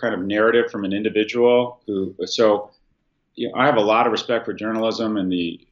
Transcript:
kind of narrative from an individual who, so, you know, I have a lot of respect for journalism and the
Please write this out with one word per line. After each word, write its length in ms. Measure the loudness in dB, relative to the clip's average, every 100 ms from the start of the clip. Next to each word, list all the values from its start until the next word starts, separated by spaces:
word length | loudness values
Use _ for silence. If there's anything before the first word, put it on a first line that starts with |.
kind 120 | -4
of 60 | -4
narrative 500 | -2 2 4 4 0
from 140 | -4
an 80 | -4
individual 880 | -4 -2 -2 -2 2 4 4 2 -6 -8
who, 260 | -4 -4 -6 -6
so, 440 | 2 4 2 -2 _ _ _ _ _ _ -10
you 120 | -6
know, 80 | 0
I 100 | 2
have 120 | 4
a 40 |
lot 240 | 4 4 2
of 60 |
respect 340 | 0 -2 -4 -4
for 80 |
journalism 640 | -6 -4 -2 -2 -2 -2 -2
and 160 | -2
the 340 | -2 -4 -8 _